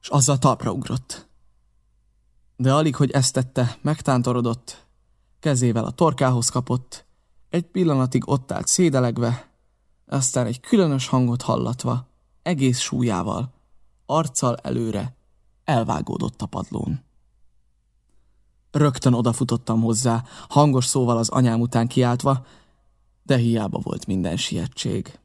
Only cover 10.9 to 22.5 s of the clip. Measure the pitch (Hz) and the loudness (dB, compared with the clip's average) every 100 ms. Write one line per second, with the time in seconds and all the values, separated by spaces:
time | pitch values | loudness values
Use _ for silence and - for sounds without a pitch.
10.9 | 135 127 131 123 120 - 123 120 127 123 | 2 0 0 2 0 -2 -2 -2 -4 -2
11.9 | 123 - _ _ _ - 170 135 123 - | -4 -6 _ _ _ -4 0 2 0 -2
12.9 | 135 120 92 87 - 127 _ _ - _ | -2 0 0 -2 -4 -6 _ _ -20 _
13.9 | _ _ 147 156 - 131 120 - 123 113 | _ _ -2 -2 -2 -2 -2 -4 -4 -2
14.9 | 104 127 - _ _ _ _ - 131 113 | -4 -6 -10 _ _ _ _ -2 0 0
15.9 | 76 - - - - - - - - - | -4 -4 -4 -6 -8 -10 -8 -8 -6 -4
16.9 | 135 _ _ _ _ _ _ _ _ _ | -6 _ _ _ _ _ _ _ _ _
17.9 | _ _ _ _ _ _ _ _ 147 147 | _ _ _ _ _ _ _ _ 2 2
18.9 | 131 - 120 120 113 113 120 - 113 117 | 2 2 4 2 0 -2 -2 0 0 2
19.9 | 113 123 117 123 - - 143 147 131 123 | 2 0 -2 -4 -16 0 4 4 4 0
20.9 | 135 120 117 110 - 127 117 120 117 117 | 0 2 2 0 2 2 2 0 0 0
21.9 | 123 123 123 139 131 - | 2 0 2 0 0 -2